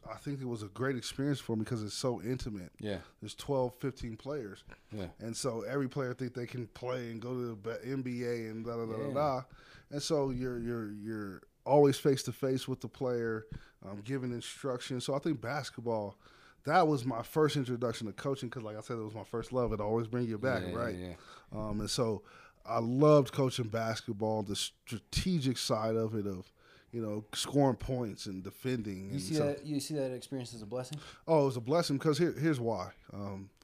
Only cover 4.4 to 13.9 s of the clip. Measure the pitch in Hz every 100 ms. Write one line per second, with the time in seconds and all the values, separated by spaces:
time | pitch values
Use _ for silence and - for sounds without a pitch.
4.4 | 104 98 - - - 107 87 - 113 113
5.4 | 135 113 107 135 131 143 127 123 123 123
6.4 | 120 127 110 - 123 127 117 113 123 127
7.4 | 120 107 110 110 123 135 127 120 120 120
8.4 | 113 110 117 117 113 110 110 131 147 127
9.4 | - - - - - 143 - 151 139 123
10.4 | 127 120 117 117 107 104 107 110 101 90
11.4 | - _ - 147 143 131 151 131 - -
12.4 | 135 131 - 127 117 - 131 120 117 110
13.4 | 110 - - - 95